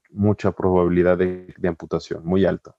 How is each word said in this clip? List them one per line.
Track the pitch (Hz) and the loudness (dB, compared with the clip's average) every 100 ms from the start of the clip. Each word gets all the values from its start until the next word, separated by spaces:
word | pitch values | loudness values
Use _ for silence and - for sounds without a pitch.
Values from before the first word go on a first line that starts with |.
| _ | _
mucha | 98 104 101 98 | -2 0 0 -2
probabilidad | - 95 90 87 87 87 87 | -2 0 2 2 2 2 2
de, | 92 92 - - | 0 -4 -14 -6
de | 92 | -6
amputación, | 82 80 82 - 80 82 | -6 -8 -8 -8 -10 -2
muy | 95 90 | 2 2
alta. | 87 - | 0 -8